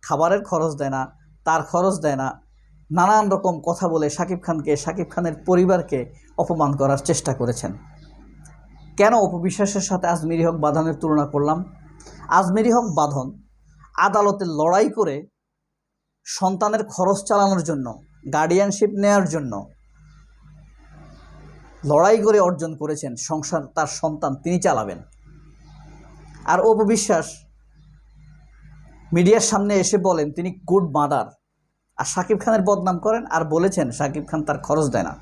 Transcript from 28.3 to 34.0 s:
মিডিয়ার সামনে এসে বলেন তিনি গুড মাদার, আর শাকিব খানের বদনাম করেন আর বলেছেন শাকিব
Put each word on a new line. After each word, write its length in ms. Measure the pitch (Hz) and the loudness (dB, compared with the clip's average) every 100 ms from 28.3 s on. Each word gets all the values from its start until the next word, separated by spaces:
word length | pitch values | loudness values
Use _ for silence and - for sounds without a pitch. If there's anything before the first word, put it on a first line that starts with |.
| - - - - - - - - | -20 -20 -20 -20 -20 -20 -20 -4
মিডিয়ার 340 | 170 180 220 214 | 2 6 4 4
সামনে 260 | 208 202 202 | 0 2 2
এসে 220 | 180 208 | 2 2
বলেন 280 | 185 170 151 | 2 0 0
তিনি 180 | 147 180 180 - | -4 -8 -8 2
গুড 180 | 190 175 | 2 2
মাদার, 360 | 143 147 139 110 _ _ _ _ _ _ - | 0 0 0 -4 _ _ _ _ _ _ -8
আর 100 | 123 | -6
শাকিব 300 | - 185 208 | -4 -2 0
খানের 240 | 208 220 | 2 2
বদনাম 340 | 190 202 185 180 | 2 0 0 -2
করেন 240 | 208 220 - | 0 -2 -2
আর 120 | 160 165 | -4 0
বলেছেন 420 | 156 185 185 135 | 0 0 0 -4
শাকিব 340 | 117 | -2